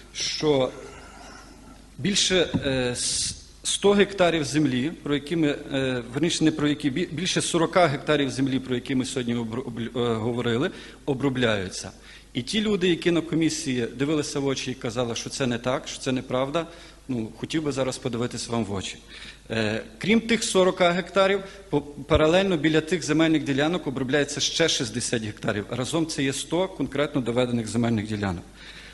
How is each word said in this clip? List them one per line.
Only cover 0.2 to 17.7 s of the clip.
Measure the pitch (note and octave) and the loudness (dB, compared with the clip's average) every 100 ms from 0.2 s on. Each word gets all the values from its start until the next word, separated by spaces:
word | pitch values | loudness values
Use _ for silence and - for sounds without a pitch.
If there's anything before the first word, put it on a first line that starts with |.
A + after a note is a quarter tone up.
| - - D3+ C#3 B2+ - - - - - - - - - - - - - | -6 0 2 4 2 -4 -16 -18 -18 -18 -18 -18 -20 -20 -20 -20 -20 -4
більше, | D3 G3+ - F#3 - C3+ C#3 | 0 2 2 2 2 0 0
е, | C3 B2 | 0 0
с-, | A#2+ - - - - - - | -2 -2 -2 -4 -6 -14 -10
сто | - - G3 | -4 2 4
гектарів | G3+ G3 G3 F3 E3 | 6 4 4 4 4
землі, | C3+ C#3+ D3 B2+ C#3 F3 | 0 2 2 2 -2 -4
про | C#3+ | -4
які | C#3+ C#3 E3+ | -2 -2 0
ми, | D3 C3+ - | 2 0 -4
е, | C#3 C3 B2+ A#2 | -2 0 -2 -4
верніше, | B2+ E3+ - | -2 0 4
не | D#3+ | 2
про | - D3 | 4 0
які, | D3 D3 | 0 -2
бі-, | C3 F3 | -2 -4
більше | D3 F3+ E3+ | -4 -2 0
сорока | - E3+ D#3+ F#3 E3+ | 0 2 2 4 4
гектарів | C#3+ - D3 C#3 | 2 0 2 2
землі, | A#2 C3+ B2+ | 0 0 0
про | B2+ B2 | -2 -4
які | - C3 | 0 -2
ми | B2 | 0
сьогодні | C3+ A#2+ A#2+ | -2 -2 -2
обр-, | A2+ A#2 | -2 -6
обл-, | A#2+ A#2 A2+ B2+ A#2+ | -6 -6 -6 -2 0
е, | A2 | 0
говорили, | A2+ A#2+ A#2 A#2 E3+ - - - - | 0 0 0 0 0 -4 -16 -10 -4
обробляються. | C3 C#3 B2+ A#2+ G#2 F#2 - F#2+ - - - - | 0 0 2 2 2 -2 -8 -12 -14 -20 -20 -10
І | B2 | -8
ті | B2 A3 | -4 -2
люди, | G#3+ G3+ F3+ | 0 2 2
які | D#3+ F3+ | 2 2
на | E3 | 2
комісії | D#3 D#3+ D#3+ - C3+ B2 A2+ - | 2 2 2 0 -2 -2 -2 -2
дивилися | C#3+ D#3 C#3 D3 | 0 0 -2 -2
в | C#3 | -2
очі | C3 C3 | -2 -4
і | |
казали, | A#2+ B2+ A2 A#2+ A2+ | -6 -4 -2 -2 -4
що | B2+ | -6
це | - C3 | -2 0
не | A#2 | 0
так, | B2 C#3 - | 0 -2 -4
що | - | -8
це | - | -2
неправда, | B2+ - B2+ C3+ D#3+ D#3+ - - - - | -2 -2 -2 0 -2 -4 -10 -20 -16 -6
ну, | B2 A2 - | -4 -6 -8
хотів | - D#3 | -4 -2
би | D3 | -2